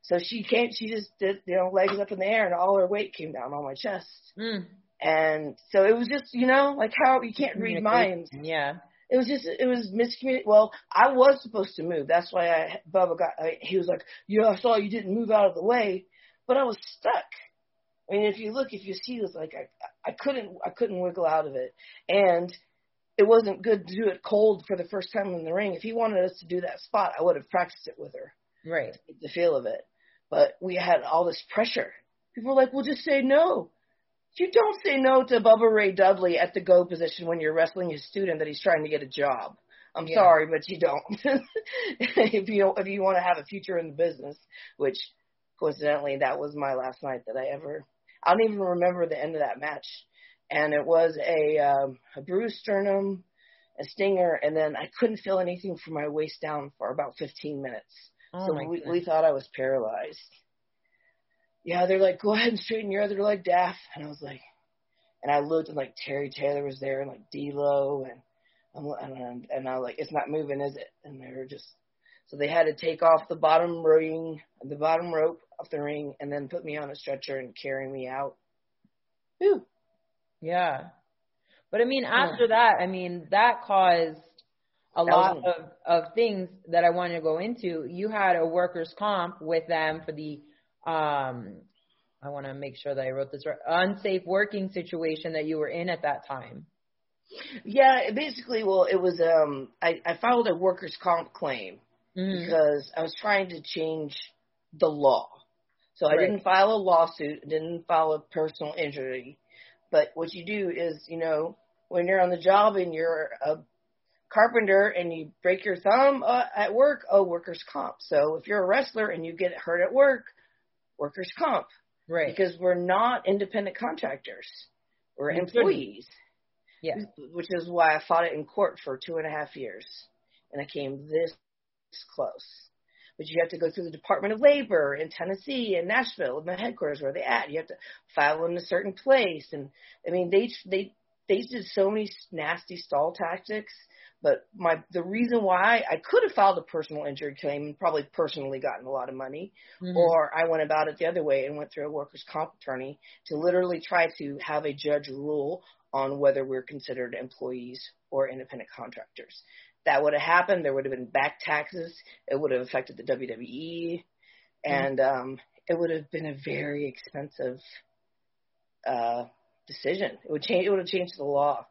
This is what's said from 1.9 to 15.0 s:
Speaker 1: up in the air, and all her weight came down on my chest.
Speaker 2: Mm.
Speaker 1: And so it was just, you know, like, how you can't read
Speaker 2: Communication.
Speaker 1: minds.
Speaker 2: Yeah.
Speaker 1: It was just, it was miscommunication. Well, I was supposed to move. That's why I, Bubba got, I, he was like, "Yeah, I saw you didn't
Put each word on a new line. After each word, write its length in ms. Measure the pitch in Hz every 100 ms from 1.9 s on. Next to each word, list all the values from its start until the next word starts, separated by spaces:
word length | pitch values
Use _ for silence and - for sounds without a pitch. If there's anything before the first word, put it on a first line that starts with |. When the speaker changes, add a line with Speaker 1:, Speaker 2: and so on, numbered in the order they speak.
| 202
Speaker 1:
up 100 | 196
in 60 | 190
the 60 | 190
air, 200 | 226 196
and 80 | 175
all 220 | 185 196
her 100 | 180
weight 260 | 202 202
came 200 | - 156
down 200 | 131 123
on 120 | 143 139
my 80 |
chest. 340 | 135 226 185 - - _ -
Speaker 2:
Mm. 260 | 226 208 175 - _ _
Speaker 1:
And 560 | 160 160 156 156 147 - _
so 120 | 196
it 100 | 196 233
was 100 | 240
just, 260 | 285 -
you 140 | 240 254
know, 260 | 269 277 277
like, 160 | 220 -
how 160 | 269 262
you 120 | 240
can't 240 | 214 285 190
read 260 | 185 170
Speaker 2:
Communication. 0 |
Speaker 1:
minds. 460 | 214 240 208 170 170 139 156
Speaker 2:
Yeah. 280 | 160 143 175 - _ _
Speaker 1:
It 80 | 254
was 100 | 240
just, 180 | 277 -
it 220 | - 254
was 240 | 247 208
miscommunication. 520 | 202 240 - 262 254 208
Well, 260 | 214 214 - _
I 220 | 190 254
was 320 | 262 269 269
supposed 320 | 233 220 202 -
to 80 |
move. 240 | 160 165 139
That's 240 | 170 170
why 160 | 185 170
I, 320 | 160 160 180 160
Bubba 280 | 185 180 165
got, 120 | 165 -
I, 200 | 160 -
he 180 | 220 185
was 100 | 175
like, 180 | 165 - - -
"Yeah, 200 | 214 220
I 80 | 196
saw 200 | 247 220
you 120 | 208
didn't 240 | 220